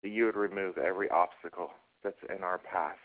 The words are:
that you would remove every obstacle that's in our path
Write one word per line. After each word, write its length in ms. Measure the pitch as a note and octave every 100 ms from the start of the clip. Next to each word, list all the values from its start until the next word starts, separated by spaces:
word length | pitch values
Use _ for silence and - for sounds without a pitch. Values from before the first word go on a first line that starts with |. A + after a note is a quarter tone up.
that 60 | G#2
you 160 | G#2+ A#2
would 100 | G#2
remove 420 | G#2 G2 F#2+ E2+
every 320 | D2 F#2+ G2+
obstacle 600 | E2 F2+ - E2+ - E2 - _ _
that's 120 | G2+ G2 -
in 100 | F#2+
our 160 | F#2 F2+
path 380 | - F#2 D#2 -